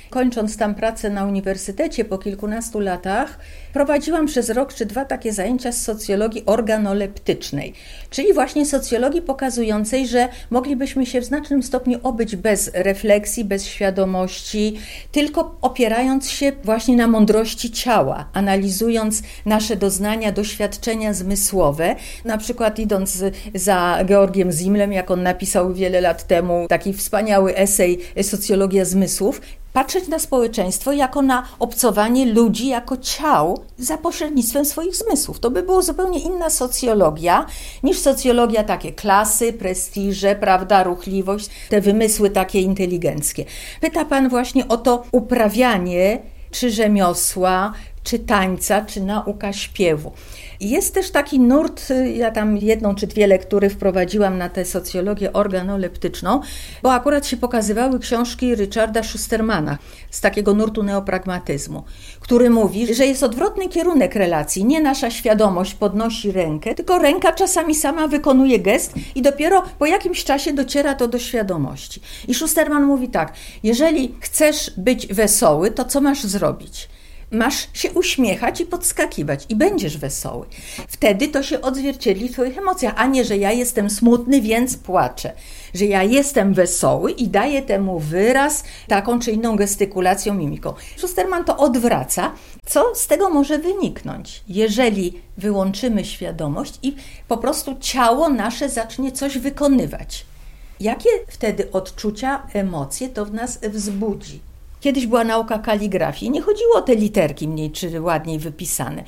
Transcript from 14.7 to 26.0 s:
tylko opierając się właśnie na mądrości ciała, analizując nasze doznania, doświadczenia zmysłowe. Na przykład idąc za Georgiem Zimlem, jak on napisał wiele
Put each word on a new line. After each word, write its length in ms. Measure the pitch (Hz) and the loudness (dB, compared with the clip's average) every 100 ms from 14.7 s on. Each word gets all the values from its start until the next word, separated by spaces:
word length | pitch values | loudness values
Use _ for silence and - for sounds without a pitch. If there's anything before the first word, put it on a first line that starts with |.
| 214 - - - | -4 -10 -14 -4
tylko 440 | 294 302 330 320 - | -2 0 0 -4 -2
opierając 680 | 254 247 226 226 262 269 - | -2 2 2 2 2 0 -2
się 220 | - 277 277 | -2 0 0
właśnie 320 | 196 220 - 240 | -2 0 4 4
na 100 | 233 | 6
mądrości 640 | 220 214 214 226 - 233 | 6 6 6 2 -4 -6
ciała, 580 | - 247 214 135 - 147 | -4 2 2 2 -2 -6
analizując 920 | 190 196 196 196 190 226 226 214 214 - - 208 | -2 2 2 0 0 0 0 0 -4 -6 -8 0
nasze 300 | 214 220 226 | 0 0 0
doznania, 560 | 196 190 208 226 220 | 0 0 -2 0 0
doświadczenia 800 | 196 208 - 202 - 240 220 214 | -2 -4 -2 -4 -2 -4 -2 -2
zmysłowe. 840 | 185 185 196 - 196 151 147 170 285 - - | -2 -2 -2 0 4 2 4 0 -2 -8 -10
Na 140 | 233 214 | -6 -4
przykład 400 | 214 240 220 214 | -4 -2 0 0
idąc 460 | 208 196 190 185 196 196 214 | 0 0 0 -2 -4 -4 -8
za 440 | 196 185 185 175 170 | -2 2 4 4 4
Georgiem 480 | 190 202 196 190 180 | 6 6 6 4 2
Zimlem, 400 | 160 185 208 202 | 2 2 2 2
jak 180 | 190 180 | 0 0
on 120 | 180 | 0
napisał 520 | 180 180 196 202 185 | 0 0 0 0 0
wiele 260 | 180 185 180 | 0 0 2